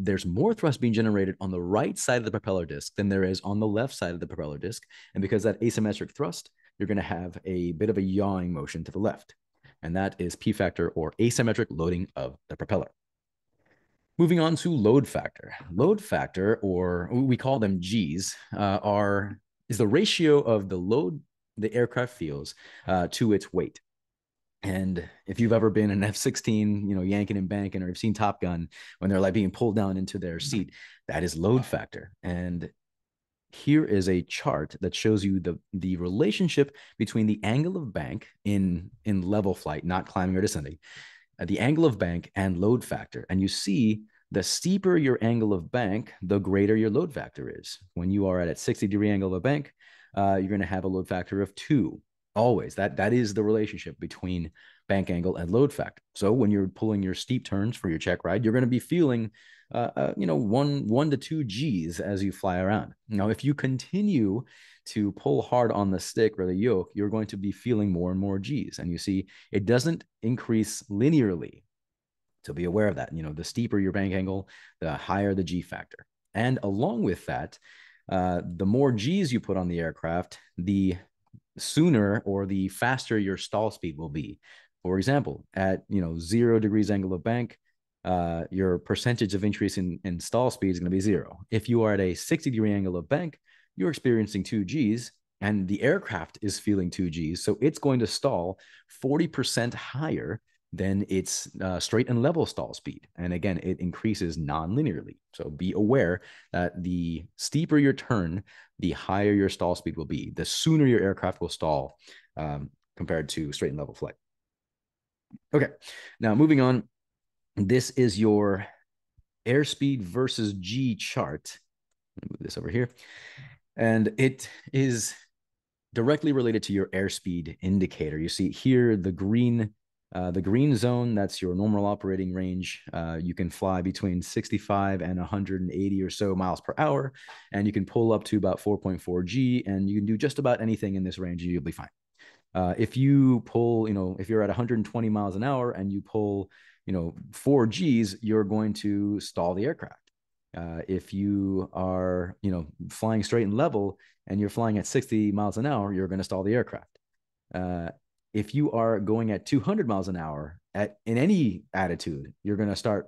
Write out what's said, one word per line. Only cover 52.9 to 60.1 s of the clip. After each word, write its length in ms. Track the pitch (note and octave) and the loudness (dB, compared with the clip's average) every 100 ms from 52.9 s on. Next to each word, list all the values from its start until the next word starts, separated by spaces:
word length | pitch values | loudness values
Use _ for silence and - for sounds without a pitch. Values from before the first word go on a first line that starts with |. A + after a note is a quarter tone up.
| - | 0
that 160 | G2+ | 2
is 220 | B2 A2 | 2 2
the 100 | G2+ | 0
relationship 560 | G#2 A2 G#2+ F2 E2+ D2 | 2 2 0 -6 -12 -10
between 520 | E2 - F#2 F2+ D#2+ - - _ _ | -12 -8 -4 -4 -6 -10 -20 _ _
bank 220 | G2 F#2+ | 0 2
angle 260 | F2 F2+ E2+ | 0 0 -2
and 160 | E2+ | 0
load 220 | G#2+ C#3+ | 2 2
factor. 280 | - - - _ - | 2 -8 -10 _ -2
So 160 | G2 | 2
when 200 | B2 G#2 | 4 4
you're 180 | G2+ F#2+ | 4 2
pulling 340 | - A2 G#2 | -2 -2 0
your 100 | F#2+ | -2
steep 300 | F2+ - B2+ | -4 -4 -4
turns 320 | - G2 G#2+ - | -2 -2 -2 -2
for 140 | F#2+ | -4
your 100 | D#2+ | -2
check 240 | F#2 F2 | -2 -2
ride, 220 | E2+ G2 A2 | 0 0 2
you're 80 | |
gonna 140 | B2 B2+ | 2 2
be 120 | B2 | 0
feeling, 520 | - E3+ D#3 A#2+ A2 - - - _ | 0 2 4 2 -2 -8 -20 -20 _
uh, 160 | A#2 A#2 - | -4 -4 -2
uh, 180 | - | -2